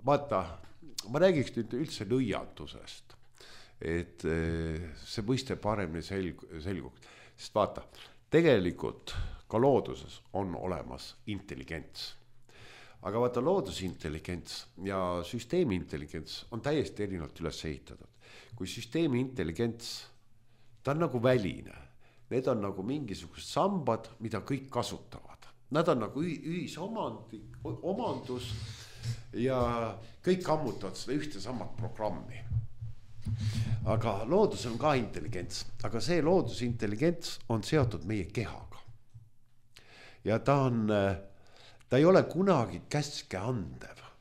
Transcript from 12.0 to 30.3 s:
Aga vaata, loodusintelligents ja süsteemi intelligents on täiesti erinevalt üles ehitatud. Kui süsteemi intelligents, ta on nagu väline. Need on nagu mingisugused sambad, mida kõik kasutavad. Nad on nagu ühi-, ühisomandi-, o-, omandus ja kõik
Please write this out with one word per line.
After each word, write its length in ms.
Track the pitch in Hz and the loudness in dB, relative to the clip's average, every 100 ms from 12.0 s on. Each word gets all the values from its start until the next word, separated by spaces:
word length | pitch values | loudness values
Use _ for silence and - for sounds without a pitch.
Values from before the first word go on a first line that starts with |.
| - - - - - - - - - - | -10 -12 -18 -20 -20 -20 -18 -18 -20 -8
Aga 180 | 92 107 | -4 2
vaata, 220 | 123 123 | 2 2
loodusintelligents 1300 | 135 190 - - 92 80 80 78 - 90 - - - - | 2 2 0 -4 -4 -4 -6 -6 -4 -6 -6 -12 -12 -8
ja 380 | 95 95 90 87 | -4 0 0 -2
süsteemi 500 | 85 117 - 180 151 | -4 -8 -2 2 2
intelligents 680 | 92 80 76 73 82 78 - - | 0 -2 -8 -6 -8 -8 -12 -8
on 80 | 117 | -4
täiesti 420 | 143 151 - - | 0 0 0 -2
erinevalt 380 | 101 92 76 - | -4 -2 -6 -4
üles 240 | 80 - | -6 -4
ehitatud. 420 | 82 67 - - - - - - - | -6 -6 -12 -18 -18 -20 -20 -20 -18
Kui 120 | - 95 | -10 -8
süsteemi 540 | - - 160 165 123 | -6 -4 0 2 2
intelligents, 840 | 131 123 82 82 117 113 - - - - - - - - - - | 0 -2 -2 0 0 0 -10 -10 -12 -20 -20 -20 -20 -20 -20 -6
ta 80 | - | -2
on 80 | 151 | 2
nagu 200 | 170 123 | 2 4
väline. 540 | 120 127 95 57 - - - - - - - | 6 6 2 -4 -10 -16 -20 -20 -20 -20 -2
Need 160 | 120 139 | 0 2
on 140 | 117 | 0
nagu 200 | 98 90 | 0 -2
mingisugused 640 | 98 147 127 90 - - | -2 -2 -4 -8 -10 -14
sambad, 640 | - - 190 196 123 113 - - | -2 2 4 2 2 0 -2 -8
mida 220 | 110 107 | -4 -4
kõik 300 | - 135 - | -2 -4 -2
kasutavad. 720 | 120 113 90 - - - - - - - | -2 -2 -6 -10 -16 -16 -18 -20 -20 -2
Nad 180 | 143 170 | 2 4
on 120 | 135 | 4
nagu 220 | 104 131 | 2 -2
ühi-, 180 | 175 147 | -2 -2
ühisomandi-, 1000 | 156 175 123 - 196 226 151 110 - 107 - - | -4 -4 -4 -6 -6 -4 -4 -6 -12 -14 -14 -10
o-, 140 | 151 156 | -8 -4
omandus 680 | 165 196 220 127 - 123 - - - - - - 120 117 - | -2 0 -2 -4 -4 -6 -4 -6 -8 -12 -14 -8 -6 -6 -6
ja 260 | 98 123 127 120 120 113 98 - - | 0 2 4 2 2 -2 -4 -12 -4
kõik 260 | - | 2